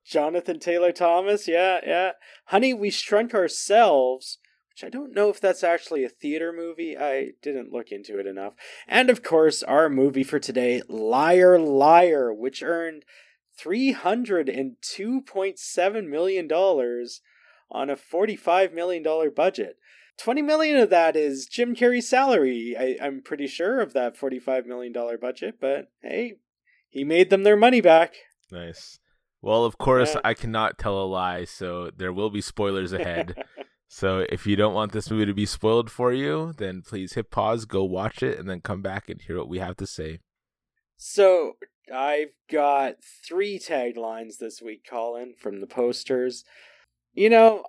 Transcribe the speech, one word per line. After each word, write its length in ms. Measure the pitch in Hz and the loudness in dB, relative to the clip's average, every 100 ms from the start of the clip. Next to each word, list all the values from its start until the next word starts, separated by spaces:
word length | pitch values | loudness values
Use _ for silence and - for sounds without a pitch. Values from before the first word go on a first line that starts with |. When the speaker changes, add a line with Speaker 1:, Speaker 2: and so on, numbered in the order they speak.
| - | -4
Speaker 1:
Jonathan 540 | 160 147 175 175 160 | -2 0 -2 -4 -6
Taylor 320 | 175 175 175 | -2 0 0
Thomas? 560 | 170 175 175 196 208 190 | 2 2 2 2 -2 0
Yeah, 320 | 165 190 180 | 0 2 0
yeah. 280 | - 170 185 - - - - | 0 0 0 -4 -16 -20 -2
Honey, 300 | 196 262 240 | 2 2 0
We 160 | 208 | -4
Shrunk 420 | - - 208 240 | -4 0 0 0
Ourselves, 1040 | 220 170 - - 208 220 147 127 131 - - _ _ _ | 0 -2 -2 2 6 6 6 2 -2 -8 -20 _ _ _
which 160 | - - | -20 -14
I 40 | |
don't 240 | 247 285 | -12 -8
know 140 | 202 208 | 0 0
if 120 | 196 | 2
that's 240 | 196 185 180 | 0 0 0
actually 400 | 170 - 156 127 | 0 -2 -4 -4
a 40 | |
theater 440 | - 147 156 165 170 | -6 -6 -4 -6 -8
movie. 420 | 170 165 165 147 | -10 -10 -10 -6
I 340 | 143 135 131 - | -4 -4 -6 -8
didn't 320 | 147 135 120 | -8 -8 -8
look 180 | 120 117 | -10 -10
into 260 | 101 104 101 | -14 -10 -8
it 60 | 98 | -8
enough. 280 | 98 98 - - - - | -8 -10 -14 -20 -18 -2
And, 220 | 220 254 | 2 4
of 120 | 240 | 2
course, 400 | - 165 160 147 | 2 4 4 4
our 280 | - 139 160 | 2 4 4
movie 340 | 135 139 135 | 4 2 2
for 160 | 135 147 | -2 -4
today, 420 | - 123 123 123 - | -4 -2 0 0 -4
Liar 720 | 110 110 123 156 180 180 180 | -4 0 2 4 8 10 8
Liar, 760 | 156 139 147 170 180 147 123 | 6 6 8 8 8 4 0
which 300 | 107 123 - | -4 -8 -8
earned 400 | - 170 165 156 - - _ _ _ - | -6 -6 -6 -12 -20 -20 _ _ _ -14
three 320 | 151 208 269 | -6 -2 -2
hundred 560 | 240 175 226 226 185 135 | -2 -2 -2 0 -2 -2
and 300 | 120 135 117 | -4 -6 -8
two 380 | - - 208 262 | -14 -8 -6 -6
point 380 | 269 196 196 185 | -6 -6 -6 -6
seven 500 | - - 185 220 175 | -8 -2 0 -2 -6
million 380 | 147 180 190 160 | -2 -2 -2 0
dollars 720 | 156 190 156 120 120 120 - _ _ _ _ - | 2 2 2 0 -4 -8 -14 _ _ _ _ -12
on 200 | 113 139 | -8 -6
a 80 | 135 | -6
forty-five 760 | - 165 214 196 - 180 190 | -6 -2 -2 -2 0 2 2
million 300 | 165 175 175 | -2 -6 -4
dollar 260 | 156 160 156 | -2 0 0
budget. 460 | 135 175 185 104 - _ _ _ - | 0 0 0 -8 -10 _ _ _ -10
Twenty 240 | - 269 | -4 -2
million 360 | 294 311 311 294 | 0 2 2 4
of 120 | 214 | 4
that 280 | 175 165 156 | 4 4 2
is 300 | 151 135 - | 0 -2 -6
Jim 280 | - 240 233 | -4 -2 2
Carrey's 320 | 247 247 240 | 2 2 2
salary, 680 | 254 269 220 131 120 113 117 | 2 4 4 2 0 -4 -4
I, 160 | 131 - 143 | -2 -2 -6
I'm 160 | 135 | -8
pretty 260 | 131 147 139 | -10 -8 -8
sure, 340 | - 175 262 | -4 -2 -2
of 100 | 180 | -2
that 240 | 135 123 - | -2 -2 -4
forty-five 500 | 135 127 127 131 120 | -8 -6 -4 -4 -4
million 280 | 123 123 | -10 -10
dollar 240 | 120 120 117 | -6 -6 -6
budget, 380 | 123 127 190 - | -8 -8 -10 -6
but 320 | 135 143 - _ | -4 -4 -8 _
hey, 340 | - - 240 202 _ _ _ _ _ | -10 -6 -8 -10 _ _ _ _ _
he 160 | 139 | -8
made 260 | 143 165 185 | 0 2 4
them 140 | 196 | 4
their 140 | 202 208 | 4 6
money 240 | 233 254 | 6 6
back. 320 | 180 160 170 - _ _ _ | 8 8 6 -2 _ _ _
Speaker 2:
Nice. 500 | 90 87 82 - - _ _ _ _ | -16 -14 -16 -20 -20 _ _ _ _
Well, 240 | - 110 117 | 0 2 0
of 120 | 107 | -2
course, 360 | 131 127 127 | 2 4 2
Speaker 1:
Yeah. 80 | 151 | 0
Speaker 2:
I 100 | 110 | -2
cannot 440 | 113 113 110 110 - | -2 -4 -2 -2 -2
tell 240 | 107 98 | -4 -4
a 20 | |
lie, 400 | 95 92 92 90 | -4 -4 -4 -6
so 480 | 90 - 92 87 87 - | -10 -12 -10 -8 -10 -10
there 180 | 92 | -8
will 160 | 92 107 | -4 -4
be 100 | 104 | -4
spoilers 520 | - - 101 98 92 | -8 -4 -4 -2 -4
ahead. 500 | 92 87 85 85 85 - | -6 -6 -6 -8 -10 -16
Speaker 1:
<laughs> 40 | - - _ _ | -18 -20 _ _
Speaker 2:
So 320 | - 95 95 92 | -4 -2 0 -2
if 180 | - 104 | -4 -2
you 80 | 101 | 2
don't 180 | 107 | 2
want 200 | 98 107 | 0 -4
this 180 | 107 - | -6 -4
movie 140 | 110 104 | -2 -2
to 80 | |
be 120 | 101 101 | -2 -4
spoiled 460 | - 107 117 113 | -2 0 0 0
for 220 | - 123 | -2 -2
you, 400 | 127 143 156 165 156 | 0 -2 -4 -6 -10
then 240 | 95 92 | -10 -10
please 300 | - 101 92 | -12 -12 -10
hit 180 | - 107 | -10 -8
pause, 360 | - 104 117 110 | -4 -2 -2 -4
go 180 | 95 | -2
watch 400 | 95 90 107 - | -2 -2 -6 -4
it, 160 | 123 - | -6 -6
and 100 | 95 | -8
then 120 | 90 | -10
come 200 | - 95 | -10 -8
back 280 | 98 98 - | -8 -10 -12
and 100 | 85 | -14
hear 160 | - 87 | -10 -10
what 120 | 71 | -8
we 100 | 90 | -8
have 160 | 92 87 | -8 -10
to 100 | 98 | -12
say. 340 | - 78 82 _ _ _ _ _ _ _ _ | -10 -12 -12 _ _ _ _ _ _ _ _
Speaker 1:
So 600 | - - 190 180 143 - - _ - | -4 4 6 6 0 -8 -20 _ -14
I've 380 | 127 139 147 151 _ _ | -6 -2 -2 -4 _ _
got 540 | 151 143 139 135 - - - - | 0 2 2 0 -6 -18 -20 -8
three 320 | 175 202 196 | -4 -4 -6
taglines 800 | - 151 123 117 113 113 113 107 | -6 -4 -4 -6 -8 -10 -14 -12
this 220 | 113 - | -14 -12
week, 240 | 117 107 - | -16 -16 -12
Colin, 440 | 120 117 120 127 120 | -8 -8 -8 -12 -14
from 220 | 107 98 | -12 -12
the 80 | 98 | -10
posters. 800 | - 120 120 - 127 127 123 - - - _ _ _ _ | -2 -2 -2 -4 -2 -2 -6 -16 -20 -20 _ _ _ _
You 160 | - 208 | 0 4
know, 360 | 226 226 208 | 8 6 6